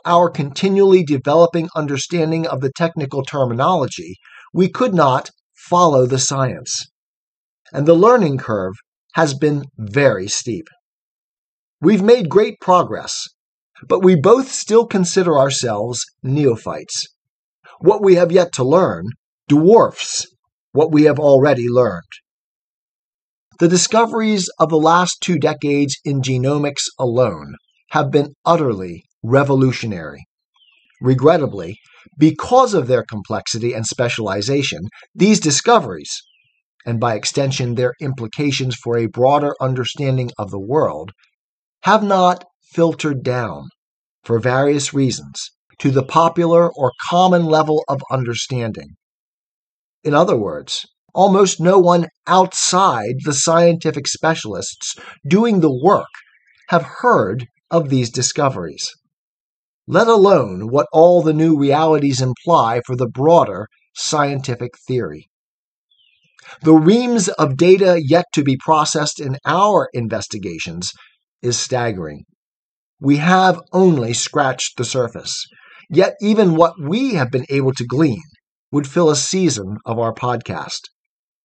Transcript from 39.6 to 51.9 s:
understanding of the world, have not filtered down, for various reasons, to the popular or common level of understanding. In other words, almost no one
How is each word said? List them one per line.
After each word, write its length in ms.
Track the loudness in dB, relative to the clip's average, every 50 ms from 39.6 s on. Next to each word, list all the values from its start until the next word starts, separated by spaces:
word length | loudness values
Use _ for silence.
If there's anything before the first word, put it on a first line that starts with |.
understanding 680 | -4 -4 -4 -4 -6 -6 -6 -6 -4 -2 -2 -2 -4 -6 -8 -10
of 140 | -12 -10
the 80 | -10 -10
world, 520 | -6 -4 -2 0 0 -2 -4 -6 -12 -16 -18 _ _ _ _ _ _ _ _ _ _ _ _ _ 0
have 200 | 0 2 2 2
not 400 | 0 0 2 2 2 0 -2 -6 _ _ _ _ _ -2
filtered 500 | 0 0 0 0 -2 -4 -6 -6 -4 -4
down, 460 | -4 -4 -4 -6 -8 -10 -12 -16 -20 -20 _ _ _ _ _ _ _ _ _ _
for 160 | -4 -2 -2
various 540 | 0 0 0 2 2 2 0 0 -2 -4 -2
reasons, 580 | 0 0 0 -2 -4 -10 -16 -16 -16 -16 -16 _ _ _ _ _ -4
to 120 | -2 0
the 120 | 0 0 0
popular 640 | 0 2 2 2 2 2 0 0 2 4 4 2 2 0
or 160 | -2 -4 -4 -4 -6 -8 -2
common 360 | 0 2 4 4 4 2 2
level 380 | 2 0 0 2 0 0 -2 -2 -4
of 140 | -6 -8 -6 -6
understanding. 840 | -6 -6 -4 -4 -6 -8 -8 -8 -6 -6 -6 -6 -8 -10 -14 -20 -20 _ _ _ _ _ _ _ _ _ _ _ _ _ _ _ _ _ _ _ _ _ -4
In 100 | 0 2
other 240 | 2 2 2 0 -2
words, 480 | -2 -4 -8 -10 -10 -10 -12 -12 -12 -14 _ _ _ _ -2
almost 480 | 2 2 4 4 4 4 2 0 0
no 180 | 2 4 4 4
one 280 | 6 4